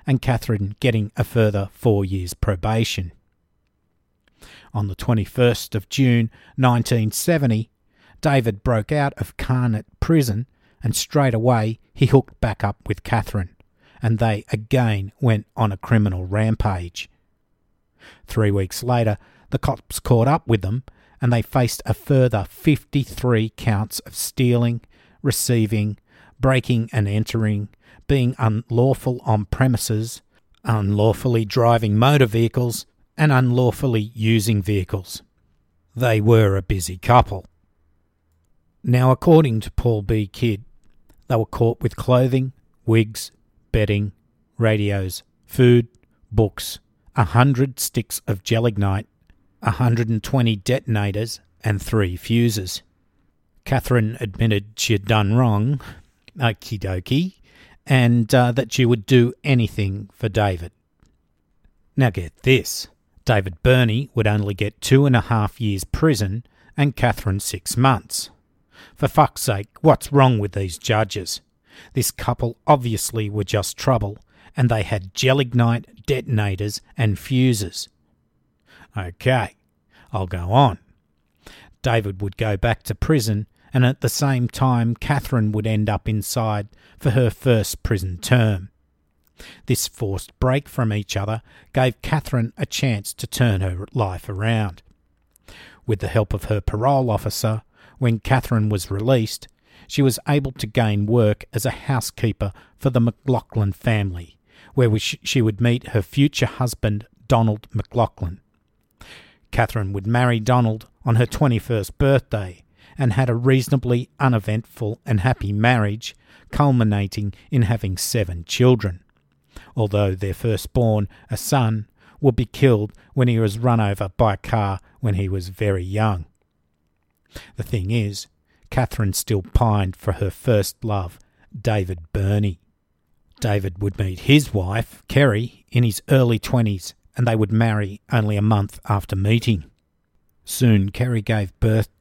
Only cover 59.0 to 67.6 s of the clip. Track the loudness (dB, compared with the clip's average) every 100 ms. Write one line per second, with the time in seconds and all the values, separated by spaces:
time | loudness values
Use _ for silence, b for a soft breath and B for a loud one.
59 | 4 4 4 0 0 0 0 -2 -4 -4
60 | -10 -8 -4 0 -2 -2 -8 _ _ _
61 | _ _ _ _ _ _ _ _ _ 0
62 | 0 0 -8 -4 2 2 2 -10 -12 _
63 | _ _ 0 0 0 0 4 4 4 0
64 | -4 -2 0 0 -2 -4 -6 -6 2 4
65 | 6 4 2 0 -2 -4 -4 -4 -6 -2
66 | 0 0 -2 -6 -10 b b -2 -2 2
67 | 0 0 -2 -4 -4 -10